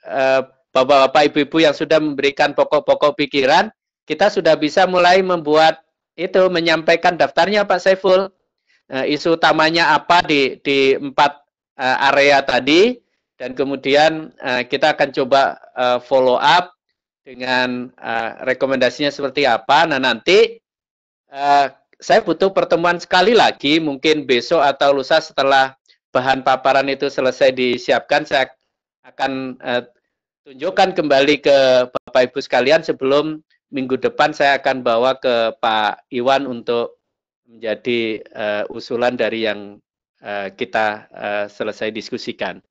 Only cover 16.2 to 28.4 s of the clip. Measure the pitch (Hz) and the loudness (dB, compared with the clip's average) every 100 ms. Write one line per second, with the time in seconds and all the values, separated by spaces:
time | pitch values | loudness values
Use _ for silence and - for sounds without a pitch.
16.2 | 127 127 147 175 180 _ _ _ _ _ | 2 2 2 2 0 _ _ _ _ _
17.2 | - 123 127 127 127 123 123 _ - 113 | -20 -12 -4 -2 -2 -6 -10 _ -8 -6
18.2 | 113 - 131 127 135 131 123 - 147 135 | -6 -8 -6 -2 -2 0 0 0 -6 -4
19.2 | 139 147 139 113 - 143 165 139 131 113 | -6 -2 0 0 2 2 2 0 -2 -2
20.2 | - 196 226 - _ _ _ _ _ _ | 2 2 2 -4 _ _ _ _ _ _
21.2 | _ 135 143 143 139 _ _ _ - 185 | _ -6 2 2 2 _ _ _ 0 0
22.2 | 208 160 190 190 165 170 175 175 - 185 | 0 -2 0 0 0 0 0 -2 -2 0
23.2 | 185 226 127 - 139 160 156 135 160 156 | 2 4 2 0 -2 0 -2 -2 0 0
24.2 | 131 123 117 165 143 135 143 139 131 160 | 0 -2 0 0 0 2 0 0 0 -2
25.2 | - - 135 135 135 - _ _ _ 131 | -2 -4 2 2 0 -4 _ _ _ -4
26.2 | 127 131 131 131 135 135 139 135 143 143 | -2 -2 0 0 2 0 0 -4 -4 -2
27.2 | 127 123 139 127 127 120 - 123 - 147 | -4 2 0 2 -2 -2 0 -2 0 -2
28.2 | 151 147 | 0 -2